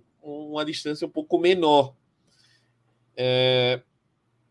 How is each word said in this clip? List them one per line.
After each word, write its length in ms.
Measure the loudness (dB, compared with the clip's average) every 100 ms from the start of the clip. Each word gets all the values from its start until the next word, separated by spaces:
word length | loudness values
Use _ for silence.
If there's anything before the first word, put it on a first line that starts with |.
| _ _
uma 420 | -18 -16 -10 -8
distância 440 | -6 -8 -8 -8 -8
um 20 |
pouco 300 | -8 -2 0
menor. 560 | 2 2 4 4 2 -4 _ _ _ _ _ _ _ _ _ _ _ -6
É, 680 | -2 2 2 2 0 -2 _ _ _ _ _ _ _